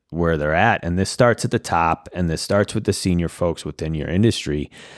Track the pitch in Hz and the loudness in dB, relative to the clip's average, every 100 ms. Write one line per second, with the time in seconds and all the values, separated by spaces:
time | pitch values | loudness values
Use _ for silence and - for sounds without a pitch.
0 | - 82 85 80 73 82 113 95 85 87 | -10 -2 0 2 2 2 2 2 0 -2
1 | 95 - 123 113 120 117 - 85 82 82 | 0 2 2 2 0 -2 0 0 0 -2
2 | - 87 85 80 - 101 104 110 104 - | -6 -4 -2 -2 0 2 2 -2 -2 -2
3 | 95 87 82 - 87 78 78 - 80 80 | 0 0 -2 -2 -2 -2 -8 -8 -6 -4
4 | 69 87 110 - 76 73 69 - - | -2 2 2 2 -2 -4 -6 -12 -20